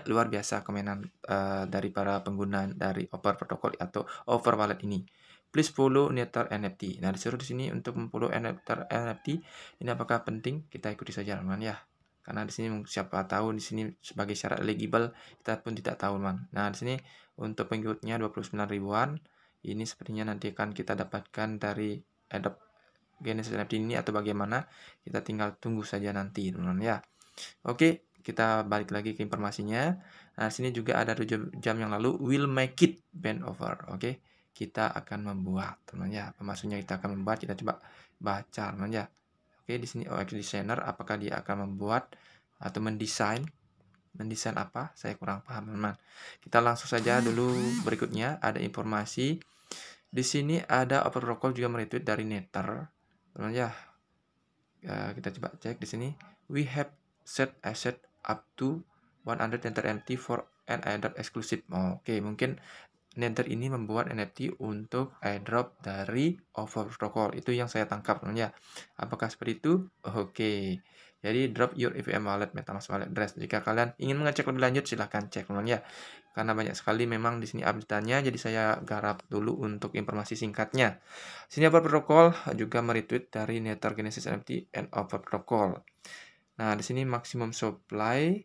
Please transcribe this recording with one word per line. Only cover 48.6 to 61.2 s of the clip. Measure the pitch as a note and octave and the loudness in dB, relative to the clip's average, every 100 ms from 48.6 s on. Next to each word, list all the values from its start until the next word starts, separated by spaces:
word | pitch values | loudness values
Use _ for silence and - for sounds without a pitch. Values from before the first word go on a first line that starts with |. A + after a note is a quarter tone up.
| A#2 - G#2+ G#2+ G#2+ - C3 E3 - _ - - - - _ | -2 -2 -2 -2 -2 0 0 0 -6 _ -16 -14 -14 -18 _
Di | B2+ B2+ | -2 2
sini | D3 C#3+ E3+ | 2 2 2
ada | - B2+ B2+ C3+ - | 4 4 6 4 4
Opera | B2+ A#2+ | 0 -2
Protocol | A2+ C3 | 0 0
juga | B2 A#2+ | 2 0
meretweet | A#2 G#2+ B2 | 0 -2 -2
dari | - G#2+ A2 | 0 0 0
Nether. | G#2 F#2 G2 F#2+ A#2 D#3 _ _ _ _ - | -4 -4 -4 -4 -4 -8 _ _ _ _ -6
Teman, | G#2+ | -2
ya. | A#2+ A#2 - - _ _ _ _ _ _ _ _ _ | 0 -2 -4 -16 _ _ _ _ _ _ _ _ _
Ya, | - G#2 G2+ | -8 -4 -4
kita | A#2 - - | -6 -8 -6
coba | - | -8
cek | - A2+ A#2+ | -6 -8 -6
di | A2+ | -6
sini. | A2+ B2+ D3 - - - | -4 -6 -8 -14 -20 -6
We | C#3 C#3 | -2 0
have | C#3 C#3+ - _ _ | 0 -4 -6 _ _
set | - - C3+ - | -8 -2 -2 -2
asset | G2 A#2 B2 - - _ - | -6 -2 -4 -4 -12 _ -4
up | A2 - - | -4 -4 -4
to | C3 D#3+ - _ _ _ | -2 -2 -8 _ _ _
one | A2+ A#2 | -6 -2
hundred | A2+ A#2+ | 0 -2
Nether | A#2 A2 A2 | -2 -2 0
N | G#2+ | -2
F | - | -4
T | B2+ | -6
for | - - - _ - | -2 -4 -4 _ -4
an | A#2+ | -2
airdrop | - G#2 G2+ - | 0 -2 -2 -4